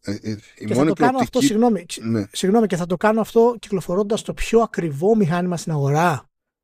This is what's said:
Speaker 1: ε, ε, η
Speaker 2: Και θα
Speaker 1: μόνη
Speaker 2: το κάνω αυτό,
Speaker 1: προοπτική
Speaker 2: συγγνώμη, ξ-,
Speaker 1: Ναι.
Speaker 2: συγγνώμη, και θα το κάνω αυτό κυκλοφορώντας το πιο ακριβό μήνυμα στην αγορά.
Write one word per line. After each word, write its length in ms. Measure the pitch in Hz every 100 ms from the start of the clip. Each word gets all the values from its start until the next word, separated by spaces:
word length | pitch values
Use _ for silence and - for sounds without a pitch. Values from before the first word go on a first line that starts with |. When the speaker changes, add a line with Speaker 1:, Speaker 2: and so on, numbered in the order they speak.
Speaker 1:
ε, 100 | -
ε, 200 | 101 110
η 340 | 107 - - 214
Speaker 2:
Και 20 |
θα 80 | -
Speaker 1:
μόνη 140 | 160
Speaker 2:
το 40 |
κάνω 240 | - 254 254
αυτό, 220 | 240 254
Speaker 1:
προοπτική 60 | 277
Speaker 2:
συγγνώμη, 400 | 214 233 196 175
ξ-, 160 | -
Speaker 1:
Ναι. 240 | 113 113 101
Speaker 2:
συγγνώμη, 360 | - 185 226 214
και 80 | 170
θα 100 | 175
το 120 | 175
κάνω 240 | 214 220
αυτό 340 | 208 226 233 233
κυκλοφορώντας 640 | - 190 - 180 208 214
το 120 | -
πιο 260 | 165 - 226
ακριβό 560 | 220 - 170 139 185 233
μήνυμα 420 | 180 175 180 175
στην 140 | -
αγορά. 580 | 151 139 147 175 131 - _ _ _